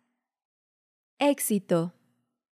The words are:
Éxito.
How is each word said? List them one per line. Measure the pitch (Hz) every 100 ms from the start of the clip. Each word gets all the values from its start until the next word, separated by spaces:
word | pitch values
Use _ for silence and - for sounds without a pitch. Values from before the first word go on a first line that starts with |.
| _ _ _ _ _ _ _ _ _ _ _ -
Éxito. | 285 285 - 208 - 170 175 - _ _ _ _ _